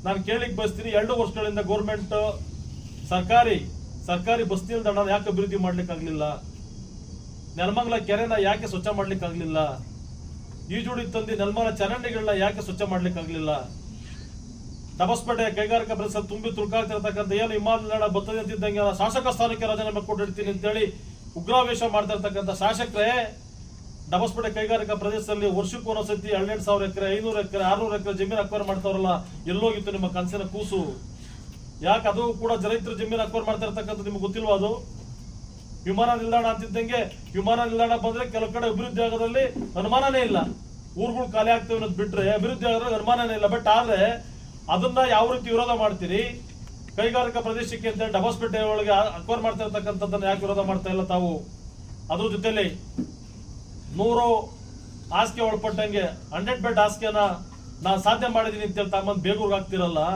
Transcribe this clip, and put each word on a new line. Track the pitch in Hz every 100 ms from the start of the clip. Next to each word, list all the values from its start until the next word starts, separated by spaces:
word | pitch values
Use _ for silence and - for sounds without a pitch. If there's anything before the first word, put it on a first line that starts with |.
ನಾನು | 180 196
ಕೇಳಿಕ್ | 185 226 240 185
ಬಯಸ್ತೀನಿ, | 214 190 226
ಎರಡು | 208 220 240
ವರ್ಷಗಳಿಂದ | 226 220 214 208
ಗವರ್ನಮೆಂಟ್ | 185 208 208 208 196 214 214 - - - - - - - -
ಸರ್ಕಾರಿ, | 180 180 233 233 175 - - - - -
ಸರ್ಕಾರಿ | 175 180 233
ಬಸ್ | 202 185
ನಿಲ್ದಾಣ | 202 233 214 202 202
ಯಾಕೆ | 202 208
ಅಭಿವೃದ್ಧಿ | 185 196 196
ಮಾಡ್ಲಿಕ್ಕಾಗ್ಲಿಲ್ಲ? | 180 180 180 165 160 156 147 143 - - - - - - - - - - - 165
ನೆಲಮಂಗಲ | 185 214 240 226
ಕೆರೆನ | 185 208 226 220
ಯಾಕೆ | 196 214 226
ಸ್ವಚ್ಛ | 180 208
ಮಾಡ್ಲಿಕ್ಕಾಗ್ಲಿಲ್ಲ? | 208 196 190 175 170 160 156 151 127 - - - - - - - - -
ಈಜುಡಿ | 202 233 247 233
ತಂದಿ | 226 220
ನೆಲಮಂಗಲ | 214 202 214 226
ಚರಂಡಿಗಳನ್ನ | 185 196 247 240 220 214
ಯಾಕೆ | 202 202 202
ಸ್ವಚ್ಛ | 196 180
ಮಾಡ್ಲಿಕ್ಕಾಗ್ಲಿಲ್ಲ? | 202 185 180 175 160 160 156 147 127 - - - - - - - - - - - - -
ದಬಸ್ಪೇಟೆ | 180 233 233 233 220 190
ಕೈಗಾರಿಕಾ | 214 233 214 214
ಪ್ರದೇಶ | 208 208
ತುಂಬಿ | 196 208 226
ತುಳ್ಕಾಗ್ತಿರ್ತಕ್ಕಂಥ | 202 208 220 220 208 175 196 208
ಏನು | 202 226
ವಿಮಾನ | 214 208 226
ನಿಲ್ದಾಣ | 214 220 214
ಬರ್ತದೆ | 185 202 220
ಅಂತಿದ್ದಂಗೆ, | 190 214 208 202
"ನಾನು | 202 185
ಶಾಸಕ | 208 262 254
ಸ್ಥಾನಕ್ಕೆ | - 233 226 220
ರಾಜೀನಾಮೆ | 214 214 208
ಕೊಟ್ಟಿರ್ತೀನಿ" | 202 208 202 196 202
ಅಂತೇಳಿ | 196 202 214 208 - - - - 175
ಉಗ್ರಾವೇಶ | 170 247 247 233 226
ಮಾಡ್ತಾ | 208 208
ಇರ್ತಕ್ಕಂಥ | 208 202 196 190
ಶಾಸಕರೇ, | 180 202 214 233 208 214 247 220 - - - - - - - -
ದಬಸ್ಪೇಟೆ | 180 226 226 220
ಕೈಗಾರಿಕಾ | 214 214 226 208 208
ಪ್ರದೇಶದಲ್ಲಿ | 202 214 208 208 202
ವರ್ಷಕ್ಕೆ | 185 185 240 220
ಒಂದೊಂದ್ಸತಿ | 214 208 208 214
ಎರಡೆರಡು | 196 196 214
ಸಾವಿರ | 185 202 196
ಎಕರೆ, | 190 196 202
ಐನೂರು | 220 214
ಎಕರೆ, | 196 196
ಆರ್ನೂರು | 185 202 226 208
ಎಕರೆ | 185
ಜಮೀನು | 185 196 220
ಅಕ್ವೈರ್ | 202 208 196
ಮಾಡ್ತಾರಲ್ಲ, | 190 196 190 190 170 - - 165
ಎಲ್ಲೋಗಿತ್ತು | 190 226 208 196
ನಿಮ್ಮ | 196 185
ಕನಸಿನ | 180 180 202
ಕೂಸು? | 185 202 208 196 151 131 - - - - - - - -
ಯಾಕೆ | 165 220 226
ಅದು | 202 233
ಕೂಡ | 220 226
ರೈತರ | 226 202 226 220
ಜಮೀನು | 226 220 226
ಅಕ್ವೈರ್ | 214 226 220
ಮಾಡ್ತಾ | 208 214
ಇರ್ತಕ್ಕಂಥದ್ದು | 214 214 208
ನಿಮ್ಗೆ | 202 202
ಗೊತ್ತಿಲ್ವಾ? | 190 208 220 196
ಅದು | 202 240 - - - - - - - - - - 175
ವಿಮಾನ | 190 240 240
ನಿಲ್ದಾಣ | 226 233 233
ಅಂತಿದ್ದಂಗೆ, | 220 220 208 226 240 190 - -
ವಿಮಾನ | 185 196 233
ನಿಲ್ದಾಣ | 233 226 233 233
ಬಂದ್ರೆ | 226 233 247
ಕೆಲವು | 220 220
ಕಡೆ | 233 233
ಅಭಿವೃದ್ಧಿ | 190 - 190
ಆಗೋದ್ರಲ್ಲಿ | 233 226 226 247 262 - - 175
ಅನುಮಾನನೇ | 202 247 277 262
ಇಲ್ಲ, | 240 190 - - - - - 170
ಊರುಗಳು | 226 233 247
ಖಾಲಿ | 220 214
ಆಗ್ತವೆ | 233 208
ಅನ್ನೋದು | 226 214
ಬಿಟ್ರೆ | 175 208 202 196
ಅಭಿವೃದ್ಧಿ | 214 233 254 233
ಆಗೋದ್ರಲ್ಲಿ | 226 240 220
ಅನುಮಾನನೇ | 214 240 233
ಇಲ್ಲ. | 220 202
But | 226 214
ಆದ್ರೆ | 220 233 196 208 233 - - - - -
ಅದನ್ನ | 175 254 247 254
ಯಾವ | 214 233
ರೀತಿ | 254 233
ವಿರೋಧ | 226 240 233
ಮಾಡ್ತೀರಿ? | 214 180 180 196 240 240 - - - - - -
ಕೈಗಾರಿಕಾ | 233 247 240 233
ಪ್ರದೇಶಕ್ಕೆ | 226 220 233 226 220
ಅಂತ | 202
ಡಬಸ್ಪೇಟೆ | 220 202 220 233 226 214
ಒಳಗೆ | 214 214 208
ಅಕ್ವೈರ್ | 196 214 - 185 233
ಮಾಡ್ತಾ | 226 220 214
ಇರ್ತಕ್ಕಂಥದ್ದನ್ನ | 214 196 190 202 202
ಯಾಕೆ | 196 196
ವಿರೋಧ | 196 202
ಮಾಡ್ತಾ | 185 185 185
ಇಲ್ಲ | 185
ತಾವು? | 185 180 180 156 - - - - - - -
ಅದ್ರ | 165 220
ಜೊತೆಲಿ | 196 220 214 185 - - - - - - - - - - - - 151
ನೂರು | 214 240 240 220 - - - - - - -
ಹಾಸಿಗೆ | 175 226 233
ಒಳಪಟ್ಟಂಗೆ | 226 214 220 190 214 202
ಹಂಡ್ರೆಡ್ | 175 - - 156 202 254
ಬೆಡ್ | 233 214
ಹಾಸಿಗೆನ | 208 208 220 214 202 180 - - - -
ನಾನು | 180 190
ಸಾಧನೆ | 196 233 254
ಮಾಡಿದೀನಿ | 226 226 208
ಅಂತೇಳಿ | 214 - 196
ತಮ್ಮಂದ್ | 196 190 196
ಬೇಗೂರ್ಗ್ | 175 208 208
ಹಾಕ್ತಿರಲ್ಲ | 196 185 185 175 160 160